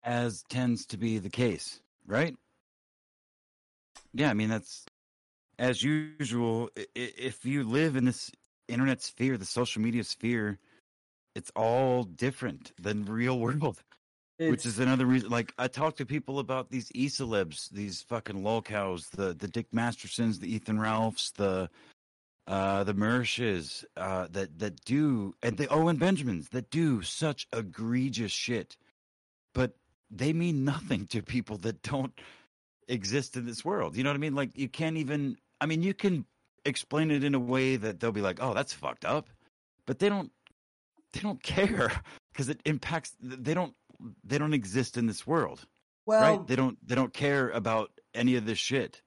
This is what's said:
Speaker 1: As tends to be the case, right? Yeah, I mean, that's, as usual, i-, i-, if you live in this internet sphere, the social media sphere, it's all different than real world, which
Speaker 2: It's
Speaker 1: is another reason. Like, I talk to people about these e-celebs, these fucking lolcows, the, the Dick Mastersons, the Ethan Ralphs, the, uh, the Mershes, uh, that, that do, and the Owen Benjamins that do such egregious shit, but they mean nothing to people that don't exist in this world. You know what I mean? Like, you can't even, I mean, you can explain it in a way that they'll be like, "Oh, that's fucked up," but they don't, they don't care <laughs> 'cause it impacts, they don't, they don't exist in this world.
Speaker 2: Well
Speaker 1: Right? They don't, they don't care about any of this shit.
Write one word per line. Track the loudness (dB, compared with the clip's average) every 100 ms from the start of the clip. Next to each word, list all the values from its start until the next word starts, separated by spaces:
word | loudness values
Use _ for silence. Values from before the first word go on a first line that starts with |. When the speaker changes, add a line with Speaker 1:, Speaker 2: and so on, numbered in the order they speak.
Speaker 1:
As | 0 0 0 -4 -6
tends | 0 2 0 -2
to | -4
be | 0 0
the | -4
case, | 0 2 2 -6 -14 _ _ -2
right? | 0 0 -2 _ _ _ _ _ _ _ _ _ _ _ _ _ _ _ -20 _
Yeah, | 2 2
I |
mean, | 4 2
that's, | 0 -4 -18 -18 _ _ _ _ _ _ -2
as | 0 2
usual, | 2 0 -2 -6 -2 0 2 2 -2 -6
i-, |
i-, | -10 -8 -8 -6
if | -8 -6 -2
you | -2
live | 2 2 4 4
in | 2
this | 2 -8 -16 _ _ -6
internet | 0 2 0
sphere, | -4 -2 0 0
the | -4
social | -2 0 0
media | 0 0
sphere, | -2 -4 0 0 0 -4 _ _ _ _ _ _ _ -12
it's | -8 0
all | 2 4 4 2
different | 0 -2 -4 -2 -6 -8 -14 -8
than | -4 -2 -2
real | 0 2 2
world, | 2 2 0 -2 _ _ _ _ _ _
which | 2
Speaker 2:
It's | 2 0
Speaker 1:
is | 0
another | 2 4 6
reason. | 4 4
Like, | 0 -2 -2
I | -4
talk | 0 -2 -2
to | -4
people | -4 -2 -4
about | -2 -2 -2
these | -6 -6
e-celebs, | -2 0 0 0 2 2 -2 -10
these | -6 -6 -6
fucking | -6 -6 -4 -4
lolcows, | 0 0 0 -2 -2 -4 -8
the, | -2 -2
the | -2 -4
Dick | -4 -2
Mastersons, | 0 0 -2 -10 -2 0 0
the | -4
Ethan | -6 -2 0
Ralphs, | 2 2 0 -2 -6
the, | 0 0 2 -2 -8 -20 _ _ _ _ _ -4
uh, | 0 2 2 0
the |
Mershes, | 2 2 2 0 0 0 0 -4 -12 -14 -6
uh, | -2 -2 -2
that, | -4 -6 -4
that | -6 -6 -2
do, | 2 2 2 -2 -2
and | -4 -2
the | 2
Owen | 4 4 4
Benjamins | 4 2 0 -2 -4
that | -8 -4
do | 0 2 2
such | 0 -2 -2 -2 -6
egregious | -6 -6 -6 -2 0 0 -2 -4
shit, | -4 -2 -2 -4 -14 _ _ _ _ _ _ _
but | 0 0 -2 _ _ _
they | -4 0
mean | 2 2 2
nothing | 0 -2 -2 -4 -2
to | -4
people | -2 -4 -2 -4
that | -4 -6
don't | -4 -4 -4 -8 -20 -20 _ _ _ _ _
exist | -4 0 -2 -2 -8
in | -8
this | -6
world. | -4 -2 -2 0
You |
know | 0
what | 0
I |
mean? | 0 -2
Like, | -2 -4
you | -8
can't | -2 -2 -2
even, | -2 -2 -2 -4 _ _
I | -2
mean, | 2
you | 0
can | 2 2 2 -2 _ _ _ -4
explain | -4 -2 0 2
it | 2
in | 2 0
a |
way | 2 2 2 2
that | 0 -2
they'll | -2
be | 2
like, | 0 0
"Oh, | 0 0
that's | -2
fucked | -4 -8 -6 -2
up," | -2 -2 -20 _ _ _ _ -6
but | 2
they | 2
don't, | 2 -4 _ _ _ _ _ _ _ _
they | -6
don't | -4 -4
care | -2 2 4 4 2 0 -6 -20
<laughs> | _
'cause | -6 -4
it | -2 0
impacts, | -2 0 -4 -4 -14
they | -12 -6 -2
don't, | 0 -2 -6 _ -16 -16 -16
they | -4 0
don't | 2
exist | 0 0 -2 -2 0
in | 0
this | -2 0
world. | 0 0 -4 -18 _ _ _ 2
Speaker 2:
Well | 6 8 6
Speaker 1:
Right? | 2
They | 2
don't, | 2 0 -2
they | 0
don't | 0
care | 0 2 4 2
about | 0 0 0 0 -8 _ 2
any | 4 4
of | 2
this | -2
shit. | 0 0 -2 -6